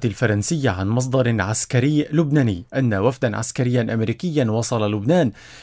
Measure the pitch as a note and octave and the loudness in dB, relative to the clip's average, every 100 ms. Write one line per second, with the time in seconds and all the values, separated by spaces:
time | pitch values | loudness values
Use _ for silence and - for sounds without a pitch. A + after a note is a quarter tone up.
0 | A#2+ F#2+ A#2 G#2 - E3 C3 F#2 G2 A#2+ | -2 0 0 0 0 0 0 0 0 0
1 | B2+ C3 A#2+ A2+ F#2 A2+ - B2 C#3 D3+ | 0 0 2 0 0 -2 0 0 2 2
2 | D3 D3+ D3 D3+ A#2+ F2+ - C3+ B2+ G2 | 0 0 2 2 2 0 -4 -2 0 2
3 | A2+ C3 A#2+ G#2 A2+ - B2 B2 A2+ A2+ | 0 0 -2 -2 -6 -2 0 0 0 -2
4 | A2+ A#2 F3+ D3 A#2 A2 A2+ A#2 G#2+ G#2+ | -2 -2 -2 0 0 0 -2 -2 0 -2
5 | A2 F3+ B2+ - - - | 2 2 2 -2 -16 -20